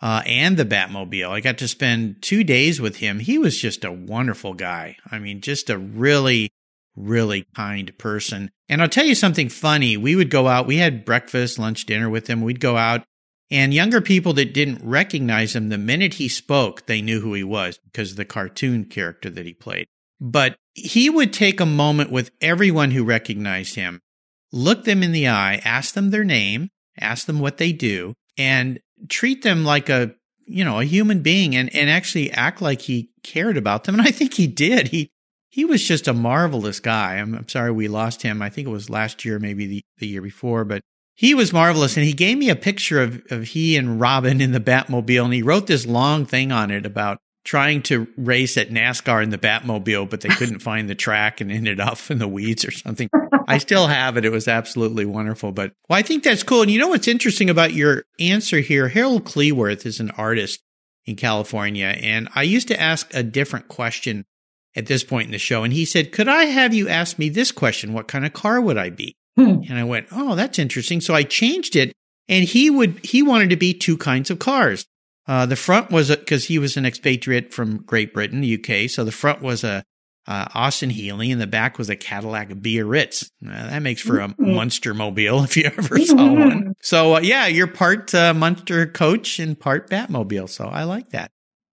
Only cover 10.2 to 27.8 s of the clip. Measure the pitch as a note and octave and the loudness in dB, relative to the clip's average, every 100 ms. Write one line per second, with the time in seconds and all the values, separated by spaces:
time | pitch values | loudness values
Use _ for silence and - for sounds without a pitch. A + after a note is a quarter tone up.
10.2 | D3+ C#3 C3 B2 B2 D3 E3+ A#2+ G2+ A#2+ | 4 4 4 2 2 2 2 0 -2 -2
11.2 | - B2+ A#2+ A#2+ A2 A2 - G#2+ A2+ A2 | -2 -4 -2 -4 -6 -6 -4 -4 -2 -4
12.2 | A2 A#2 A2+ B2 C3 A#2+ A2+ A#2 - _ | -4 -4 -4 -2 0 2 2 0 -4 _
13.2 | _ _ - C#3+ C#3 C#3+ G3 A3+ - F#3 | _ _ -2 2 2 4 4 2 4 4
14.2 | F3 C#3+ C3 C3+ D3 A#2+ A#2 C3+ G3 D#3 | 4 2 0 0 -2 -4 -2 0 0 -2
15.2 | B2 A2 A2 A#2+ G#2+ G#2 G#2 D3+ F#3+ - | 0 0 0 -2 -4 -4 -2 0 0 -2
16.2 | C3 - - C#3+ A2+ - - A2 G#2+ A2+ | -6 -6 -2 0 0 -4 -4 -4 -2 -4
17.2 | G#2+ G2+ F#2+ G#2 F2+ F2+ _ - G2+ G2 | -4 -6 -4 -4 -6 -8 _ -10 -8 -8
18.2 | G2 A2 F#2+ - C3 A#2+ G2+ - E2+ E2+ | -8 -8 -8 -4 -2 -2 -4 -8 -8 -8
19.2 | F#2+ F2 E2+ E2+ - F#2 F2+ _ _ - | -14 -12 -14 -16 -10 -10 -10 _ _ -14
20.2 | B2+ C#3+ C3 - _ - - A#3 C4+ D#4 | -4 0 0 -2 _ -14 0 2 4 4
21.2 | A#3+ - G3+ G3 E3 D3 D3 D3 C#3+ B2+ | 2 2 2 2 2 2 2 2 0 -2
22.2 | A#2+ - D3+ F3 G3 D#3+ C#3 C3 A2+ A2+ | -4 -4 0 2 4 4 2 2 2 0
23.2 | A2 G#2 G2+ F#2 F#2 - F2+ F2 _ _ | -2 -6 -6 -6 -6 -8 -8 -10 _ _
24.2 | _ _ _ B2+ C#3 A#3+ A#3 G3 F3+ E3 | _ _ _ 0 2 2 2 2 2 2
25.2 | C3+ G#2+ G2 G2+ A2 B2 C3+ - G3+ G#3 | 2 2 0 0 -2 -2 -4 -2 0 2
26.2 | G3+ C3 G2 A2 F3+ _ _ - G#2+ A#2+ | 2 2 0 -2 -6 _ _ -8 -6 -4
27.2 | - D3+ C#3+ C#3+ E3 D3+ | -4 -2 -2 -2 -2 0